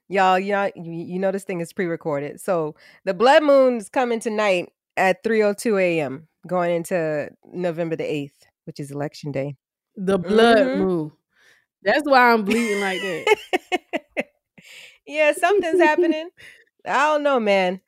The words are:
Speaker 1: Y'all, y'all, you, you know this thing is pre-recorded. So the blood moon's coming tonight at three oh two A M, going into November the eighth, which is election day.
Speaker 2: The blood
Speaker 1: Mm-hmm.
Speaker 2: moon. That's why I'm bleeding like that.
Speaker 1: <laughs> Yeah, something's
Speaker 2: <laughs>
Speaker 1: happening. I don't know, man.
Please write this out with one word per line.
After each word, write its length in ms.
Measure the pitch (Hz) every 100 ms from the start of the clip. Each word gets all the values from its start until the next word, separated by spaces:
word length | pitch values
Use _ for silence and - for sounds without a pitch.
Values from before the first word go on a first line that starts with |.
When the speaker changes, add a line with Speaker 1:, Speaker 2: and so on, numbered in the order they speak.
| -
Speaker 1:
Y'all, 320 | 190 185 185
y'all, 320 | 196 202 196 -
you, 160 | 165
you 280 | 165 170 180
know 120 | 190
this 120 | 196
thing 160 | - 175
is 140 | 170
pre-recorded. 680 | - 175 165 165 143 143 -
So 360 | - 175 151 - - _
the 100 | 185
blood 300 | 180 247 311
moon's 460 | 302 277 262 240 196
coming 320 | 277 247 226
tonight 500 | 226 214 208 180 - _ _ -
at 260 | 185 180
three 220 | 226 220
oh 100 | 208
two 240 | 202 240 196
A 220 | 180 165
M, 300 | 135 139 160 _ 165
going 260 | 180 175
into 560 | 170 165 185 156 151 123 - -
November 520 | 180 180 160 170 160
the 120 | 147
eighth, 360 | 147 143 _ _ _
which 160 | - -
is 100 | 143
election 440 | 139 147 - 151
day. 240 | 135 139 139 _ _ _ -
Speaker 2:
The 200 | 185 196
blood 420 | 170 220 233 226
Speaker 1:
Mm-hmm. 200 | 254 269
Speaker 2:
moon. 320 | 190 175 151 _ _ _ _ _ _ _
That's 200 | 196 269 294
why 260 | 262 247
I'm 140 | 226 202
bleeding 340 | 226 226 202
like 220 | 196 185
that. 360 | 196 160 427 415
Speaker 1:
<laughs> 60 | - 370 - 359 - 302 _ - - _ _ _ - - - _ -
Yeah, 280 | 294 302
something's 480 | 294 349 415 339 359
Speaker 2:
<laughs> 0 |
Speaker 1:
happening. 480 | 311 311 330 311 339 _ - - _ _ -
I 220 | 226 302
don't 160 | 302
know, 160 | 285 262
man. 420 | 208 196 180 190